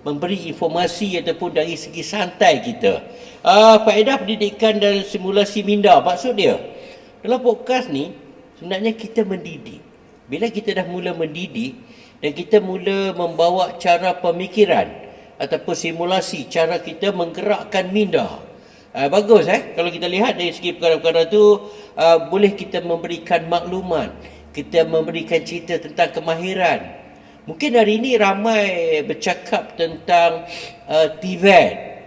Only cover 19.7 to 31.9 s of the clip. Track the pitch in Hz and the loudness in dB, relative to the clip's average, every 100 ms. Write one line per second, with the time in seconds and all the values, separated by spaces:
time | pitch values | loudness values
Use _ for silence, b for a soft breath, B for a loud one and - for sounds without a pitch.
19.7 | - 175 170 165 180 247 190 175 - 175 | -4 -4 -4 -4 0 0 0 -4 -4 -8
20.7 | 170 170 160 165 165 165 208 208 202 B | -2 2 2 2 2 2 6 6 6 B
21.7 | B B - 165 165 151 190 202 - 190 | B B 2 6 6 4 2 2 2 -6
22.7 | 180 170 165 170 170 - 170 165 170 170 | -6 -4 -4 -4 -10 -2 -2 0 -4 -2
23.7 | 185 185 160 107 - B B B - 143 | -8 -4 -4 -4 -10 B B B -14 -2
24.7 | 165 160 160 160 165 160 165 156 170 - | 2 2 0 -2 -6 -2 -2 -2 -10 -6
25.7 | 165 147 - 170 - 156 165 180 185 175 | -6 -6 -2 -2 -2 -4 -4 -4 0 0
26.7 | 139 - - - B B B - 233 294 | 0 -6 -18 -20 B B B -16 -6 0
27.7 | 240 208 214 262 240 202 196 214 220 202 | 2 4 2 2 2 2 2 0 0 0
28.7 | 180 165 156 143 156 - 175 - 214 - | -2 -2 -2 -2 -6 -4 -6 -4 -4 -4
29.7 | - 160 160 - 175 170 165 - B B | -6 -6 -4 2 4 4 0 -10 B B
30.7 | B - 151 156 - 185 180 190 185 135 | B -2 2 2 0 -8 2 6 6 6
31.7 | - - | -2 -12